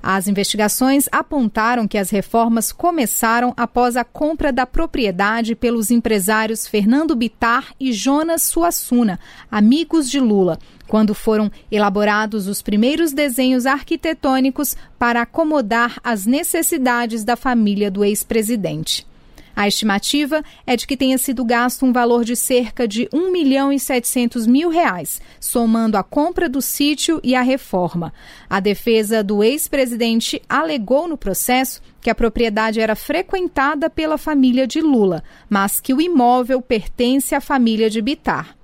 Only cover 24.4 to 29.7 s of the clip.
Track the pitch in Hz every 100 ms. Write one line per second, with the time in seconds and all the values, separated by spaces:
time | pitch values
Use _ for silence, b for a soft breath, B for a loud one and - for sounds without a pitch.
24.4 | 220 262 339 330 302 180 147 - b b
25.4 | - 247 233 226 226 214 185 294 311 359
26.4 | 339 269 - - 285 302 - 320 247 254
27.4 | 254 269 - 185 175 175 165 B B B
28.4 | B 196 196 196 - 226 208 226 202 208
29.4 | 220 294 -